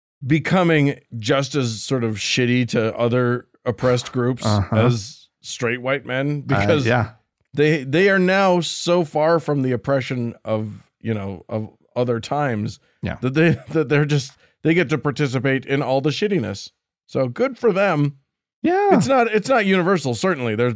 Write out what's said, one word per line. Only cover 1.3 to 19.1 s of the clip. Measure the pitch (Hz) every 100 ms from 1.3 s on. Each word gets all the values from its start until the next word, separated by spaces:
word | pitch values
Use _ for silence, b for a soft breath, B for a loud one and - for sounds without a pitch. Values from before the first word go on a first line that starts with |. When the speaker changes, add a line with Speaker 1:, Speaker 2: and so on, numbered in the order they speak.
| 139 139
Speaker 1:
as | 147 120 107
sort | - 135
of | 113 104
shitty | - - 123 123 120
to | - 110 110
other | 120 123 123 123 - _
oppressed | 127 - 127 123 -
groups | 127 123 127
Speaker 2:
Uh-huh. | 110 104 95 110 123
Speaker 1:
as | 117 101 - _ _
straight | - - 117 123
white | 127 139 -
men, | 131 143 147 127
Speaker 2:
Uh, | 101
Speaker 1:
because | 101 151 113
Speaker 2:
yeah. | 123 113 - _ _ _
Speaker 1:
they, | 139 151 156
they | 131 156 196
are | 196
now | 180 196 190 180
so | 151 - 170 175
far | 151 151 160 170
from | 156 143
the | 131
oppression | 120 - 139 123 127 117 -
of, | - 110 107 104 _ _
you | 113
know, | 107 98 92 -
of | 110 107 _ _
other | 123 123 113
times | - 143 143 107 107 - _ -
Speaker 2:
Yeah. | - -
Speaker 1:
that | 127
they, | 143 165
<laughs> | 131 -
that | 160 143
they're | 147
just, | 147 147 - _ b b
they | 156
get | 170 131
to | 143
participate | 147 123 139 127 135 135 -
in | 139
all | 123 135
the | 147
shittiness. | 131 208 185 101 98 - _ _ _ _
So | 131 127
good | 120 269 233
for | 233
them. | 185 196 151 143 - _ _ _ _
Speaker 2:
Yeah. | 320 370 403 277
Speaker 1:
It's |
not, | 233